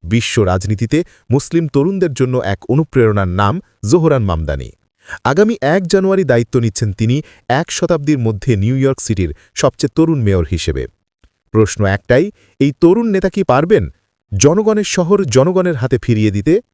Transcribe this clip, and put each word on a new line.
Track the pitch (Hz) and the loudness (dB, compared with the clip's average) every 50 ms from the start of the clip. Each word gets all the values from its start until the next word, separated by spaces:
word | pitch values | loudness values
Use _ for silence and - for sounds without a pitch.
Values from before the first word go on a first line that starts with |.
| - | -4
বিশ্ব | 82 101 120 - - - - 104 | -2 -2 -2 -2 0 0 0 0
রাজনীতিতে | 90 90 95 92 98 107 101 117 113 - 156 175 - _ _ _ _ | 2 0 -2 -2 -4 -4 -4 -4 -2 -2 -2 -2 -4 _ _ _ _
মুসলিম | - 143 - - - 165 165 151 | -2 -2 -2 0 -2 -2 -2 0
তরুণদের | - 139 139 180 196 190 185 165 135 | 0 0 0 0 0 -2 -4 -4 -2
জন্য | - 131 127 127 127 - | -2 -2 -2 -2 -4 -2
এক | 95 101 - - - | -4 -6 -6 -4 -2
অনুপ্রেরণার | 117 143 160 - - 135 117 110 107 104 98 90 90 95 | 0 0 0 0 2 2 2 2 2 0 -2 -2 -2 0
নাম | 104 101 117 180 - _ _ _ - | 0 0 0 -2 -8 _ _ _ -2
জোহরান | 104 131 175 160 160 147 131 110 | 2 2 2 4 2 2 2 0
মামদানি। | 98 85 80 80 73 73 67 64 58 - _ _ _ _ _ _ - - - _ | -2 -2 -2 -2 -4 -6 -6 -8 -12 -16 _ _ _ _ _ _ -20 -20 -6 _
আগামী | 117 139 170 208 214 233 - - 139 160 | -2 2 2 2 2 2 -2 0 0 0
এক | 196 190 | 0 0
জানুয়ারি | 165 - 196 185 190 196 190 190 | 0 0 2 2 2 2 0 2
দায়িত্ব | 135 127 117 120 _ - 127 | 2 2 2 0 _ 0 0
নিচ্ছেন | 117 113 101 - - 107 95 | 0 0 -2 -2 -4 -4 -2
তিনি | - 110 113 123 143 156 - - _ _ _ | -2 -2 0 0 -2 -4 -8 -20 _ _ _
এক | 123 139 170 - - | -2 -2 -2 -4 -4
শতাব্দীর | - - 165 180 156 143 147 156 135 | -4 -2 0 0 -2 0 0 0 0
মধ্যে | 117 113 110 98 - - 120 | 0 -2 -4 -2 -2 -2 0
নিউ | 98 98 113 131 | 0 0 0 0
ইয়র্ক | 135 131 135 135 - | 0 0 0 0 -2
সিটির | - - 110 95 92 80 73 - _ _ _ | -4 -6 -2 -2 -2 -4 -4 -10 _ _ _
সবচেয়ে | - - 135 - _ - 143 _ | -2 -2 -2 0 _ -4 -2 _
তরুণ | - 165 160 165 143 113 | 0 2 2 2 0 0
মেয়র | 101 98 92 85 - - | 0 0 0 0 -2 -4
হিসেবে। | 82 - - 69 65 62 - _ _ _ _ _ _ _ _ _ _ _ _ - | -4 -4 -4 -4 -6 -6 -10 _ _ _ _ _ _ _ _ _ _ _ _ 0
প্রশ্ন | 107 110 98 - - 104 | 0 2 2 0 -2 -2
একটাই, | 98 98 101 _ _ 120 131 170 208 - _ _ _ _ _ | -2 -2 -2 _ _ 2 2 2 0 -6 _ _ _ _ _
এই | 139 143 139 _ | -2 -2 0 _
তরুণ | - 170 185 233 233 226 | 4 4 4 4 0 -2
নেতা | 202 190 185 190 | -2 -2 -2 -2
কি | - 202 185 | -2 -2 0
পারবেন | - 127 131 151 175 214 165 95 69 - _ _ _ _ _ _ _ 101 | 2 2 2 2 2 2 0 0 -2 -10 _ _ _ _ _ _ _ -4
জনগণের | 98 98 143 165 202 214 214 220 208 202 - - | 2 2 2 2 4 0 0 0 0 -2 -2 -2
শহর | - 175 160 202 202 196 139 107 | -2 0 2 2 0 0 0 0
জনগণের | 127 135 175 185 190 180 180 165 | 0 0 2 0 0 0 0 -2
হাতে | 123 117 131 - 117 | -2 -2 -2 -2 -2
ফিরিয়ে | - - 120 107 107 107 95 | 0 -2 0 2 2 0 0
দিতে? | 104 98 151 165 214 - _ | 0 0 0 0 0 0 _